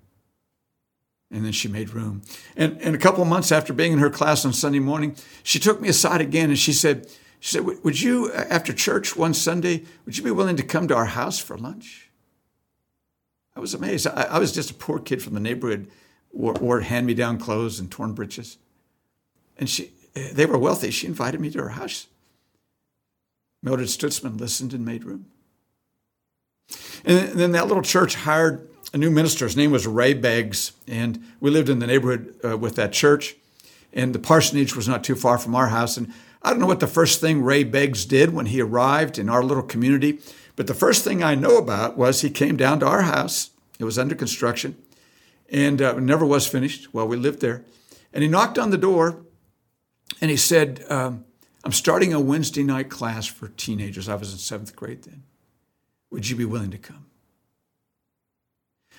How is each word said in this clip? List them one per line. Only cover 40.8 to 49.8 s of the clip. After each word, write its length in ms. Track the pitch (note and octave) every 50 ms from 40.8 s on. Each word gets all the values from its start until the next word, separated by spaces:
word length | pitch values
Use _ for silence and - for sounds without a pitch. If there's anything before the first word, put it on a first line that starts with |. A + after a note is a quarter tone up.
| - - A3+ - -
thing 200 | G#3 G3+ F3+ E3+
I 100 | D#3 C#3+
know 240 | C3+ C#3 - A#3+
about 400 | A#3 D#3+ B2 G#2 G2+ A2+ A#2+ -
was 240 | - B2 B2+ C3+ -
he 80 | - C#3
came 260 | C#3+ - C#3+ D3 -
down 240 | B2+ C3 C3+ D3+ D3
to 40 | C#3
our 160 | C3+ - G3+
house. 480 | F#3+ E3 C#3+ C#3 - - - - - - _ _ _ _ - -
It 60 | A2+
was 120 | A2+ G2+
under 160 | B2 B2+ C#3+ C3+
construction 640 | B2+ C3+ A#2 - - B2 A#2+ A#2+ - - - - - _ _ _ _ _ _ _ _ _ _ _ _ _ _
and, 320 | C#3 C#3+ C#3+ D3 C#3+ C3+
uh, 120 | C#3 B2+ A#2 B2
never 260 | C3 B2+ D3 D#3 D#3+
was 200 | C#3+ C#3+ C#3 -
finished 480 | - - C3 B2+ D3 - - - - -
while 140 | A2+ A2+
we 100 | A2 A#2+
lived 240 | A#2+ B2 D3 D3 D3+
there. 220 | D3 A#2+ A#2 B2+ - - _ _ _ _ - - _ _ -
And 80 | C#3+ D3
he 60 | D3+
knocked 300 | D#3+ F#3+ A3+ A#3 A#3 B3
on 100 | A#3 G#3+
the 80 | F#3+
door 440 | E3 F3+ F#3+ F#3+ E3+ E3 E3+ E3+ - - - _ _ _ _ _ _ _ _ _ _